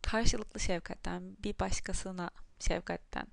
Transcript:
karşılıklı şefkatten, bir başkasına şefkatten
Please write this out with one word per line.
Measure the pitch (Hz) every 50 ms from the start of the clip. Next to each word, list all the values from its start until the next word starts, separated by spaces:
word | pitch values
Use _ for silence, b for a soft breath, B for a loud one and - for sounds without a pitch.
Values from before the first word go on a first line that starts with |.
karşılıklı | - - - 220 233 247 - 233 214 - - -
şefkatten, | - - 185 170 - - - - - 180 175 180 180 185 190 - 208
bir | 208 202 -
başkasına | 185 190 190 - - - 190 - - 190 185 180 175 175 - - - - - -
şefkatten | - - 170 175 - - 170 165 - - - 131 - -